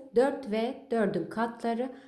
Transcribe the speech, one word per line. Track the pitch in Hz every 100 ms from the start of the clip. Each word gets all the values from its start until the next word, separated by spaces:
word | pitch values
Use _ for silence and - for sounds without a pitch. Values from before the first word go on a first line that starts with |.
| - 226
dört | 277 277 208
ve | 220 233 - -
dördün | 233 196 185 165
katları | 220 233 - 233 233 262 -